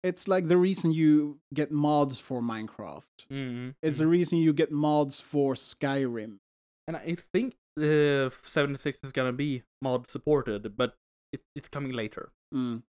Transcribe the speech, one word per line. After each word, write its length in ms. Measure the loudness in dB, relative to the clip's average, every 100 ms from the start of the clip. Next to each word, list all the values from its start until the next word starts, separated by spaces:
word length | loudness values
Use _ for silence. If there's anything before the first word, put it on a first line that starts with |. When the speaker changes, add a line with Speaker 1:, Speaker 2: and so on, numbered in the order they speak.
Speaker 1:
It's 240 | -4 -4 0
like 220 | 2 4
the 80 | 4
reason 340 | 4 2 0
you 480 | 4 6 6 2 -8 _
get 180 | -4 -2
mods 480 | 0 2 4 2 -2
for 220 | -6 -4
Minecraft. 600 | -4 -4 -8 -12 -14 -14 -18 -20 -12
Speaker 2:
Mm-hmm. 400 | -8 -8 -8 -10 -4
Speaker 1:
It's 160 | -4 2
the 60 |
Speaker 2:
Mm-hmm. 60 | 4
Speaker 1:
reason 280 | 4 4 4
you 140 | 4
get 180 | 4 0
mods 480 | 2 2 4 2 -2
for 320 | -4 0 0
Skyrim. 840 | 0 -4 -2 -2 -2 -2 -4 -10 -16 _ _ _ _ -12
Speaker 2:
And 80 | -10
I 180 | -6 -8 -2
think, 200 | -2 -2 -8 _ -2
uh, 520 | 2 4 4 4 0 -4
seventy-six 560 | -4 -2 0 -2 -6 -6
is 80 | -6
gonna 200 | -2 -2
be 280 | -2 -4 -4 _ _
mod 260 | -2 -2 -4
supported, 680 | -6 0 2 2 -6 -6 -2
but 200 | -2 _ _ _ _
it, 100 | -16 _
it's 140 | -18 -12
coming 240 | -8 -6
later. 400 | -6 -6 -10 -16 _ _
Speaker 1:
Mm. 300 | -4 -4 -6 _